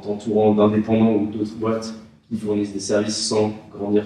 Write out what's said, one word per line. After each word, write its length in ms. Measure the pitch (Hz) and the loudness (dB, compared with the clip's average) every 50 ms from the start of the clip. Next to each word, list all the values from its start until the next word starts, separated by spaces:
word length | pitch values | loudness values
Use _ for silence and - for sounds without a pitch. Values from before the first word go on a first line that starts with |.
t'entourant 520 | - 104 104 104 - 113 104 107 107 107 104 | -8 -8 -8 -6 -4 0 2 4 4 4 6
d'indépendants 600 | 104 107 107 107 107 107 117 110 110 110 113 107 | 6 4 4 4 2 2 2 4 4 4 4 4
ou 140 | 101 104 104 | 2 0 -2
d'autres 280 | 107 107 104 - - | -4 -4 -6 -6 -6
boîtes 380 | 117 110 110 113 110 - - - - - - - _ _ _ | -4 -4 -2 -2 -4 -6 -8 -12 -14 -18 -20 -20 _ _ _
qui 80 | 113 98 | -8 -6
fournissent 360 | 107 104 104 104 104 101 98 | -4 -2 -2 -2 -2 -2 -4
des 60 | 98 | -8
services 380 | - - 107 104 107 110 107 - | -4 -2 0 0 0 -2 -4 -4
sans 360 | - - 110 107 107 107 - - - - - | -4 -2 0 0 0 0 -2 -6 -14 -18 -10
grandir 300 | 101 101 104 104 104 104 | -8 -4 0 0 0 0